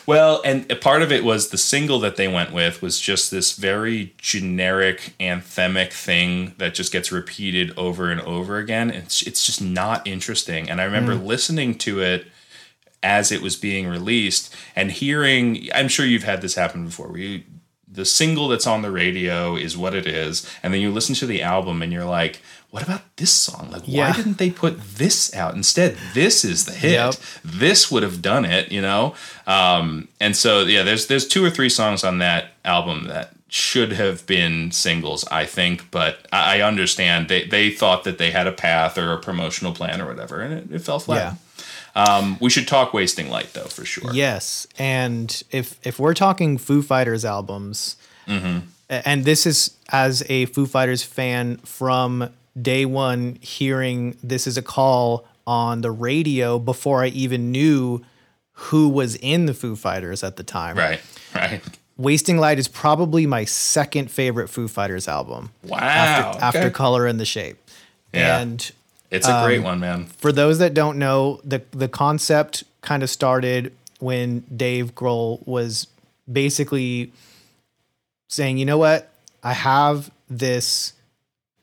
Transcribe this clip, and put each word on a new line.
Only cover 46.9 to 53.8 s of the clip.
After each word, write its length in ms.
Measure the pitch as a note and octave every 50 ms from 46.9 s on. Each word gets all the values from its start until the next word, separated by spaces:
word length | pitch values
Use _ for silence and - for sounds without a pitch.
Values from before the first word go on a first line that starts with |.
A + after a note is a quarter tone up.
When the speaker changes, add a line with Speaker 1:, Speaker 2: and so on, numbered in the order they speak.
| C3+ C3 B2+ A#2+ A2+ A2 A2
Speaker 2:
albums, 720 | A2 G2+ G2+ G2 F#2+ G2 G2+ G2+ G2+ G#2 - - - - _ _ - _ - -
Speaker 1:
Mm-hmm. 340 | - G#2 F#2+ F#2 F#2 F2 F2 F2 - - _ _ -
Speaker 2:
a-, 180 | C3+ B2 -
and 200 | C#3+ C#3+ C#3 C3
this 180 | D3 D#3 D#3 -
is 280 | E3+ D3 - - - - _ _ -
as 320 | - C3+ C3 C3 C3 C3 - -
a 160 | C3+ C3 B2+
Foo 180 | B2+ - C#3 C3+
Fighters 380 | C3 - C3 C3 B2+ B2+ B2 -
fan 560 | - - - C3 B2+ B2 B2 A#2+ A#2+ A#2+ A#2+
from 720 | - - - - C3 B2+ B2+ B2+ B2+ B2 B2 B2 B2 A#2+ - _ _ _ - B2+
day 240 | A#2+ C3+ B2+ C3 C3+
one 540 | C3 C3 C3+ C3+ B2+ B2 B2 B2 B2 A#2 -
hearing 760 | - - - - C#3 C3+ C3+ C3